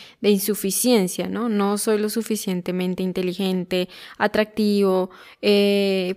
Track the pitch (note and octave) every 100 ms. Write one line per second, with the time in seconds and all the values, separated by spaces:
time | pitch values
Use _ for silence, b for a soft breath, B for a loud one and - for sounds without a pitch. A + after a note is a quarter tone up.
0 | B B G3+ G3+ - G3 G3 - B3 A#3
1 | F#3 - F#3 F#3+ A#3 G#3 G3+ G#3 A3+ G#3
2 | G#3+ A3+ G#3+ G#3+ - F3+ F3 F#3 F3+ F3+
3 | F#3 F#3 F3+ F3+ F#3+ F#3 F3+ F#3 F#3 B
4 | B B G#3 G#3+ G#3+ G#3+ G#3 G3+ G3 F#3
5 | F#3 B B B G#3 G3+ G3+ G3+ G3 F#3+
6 | F3+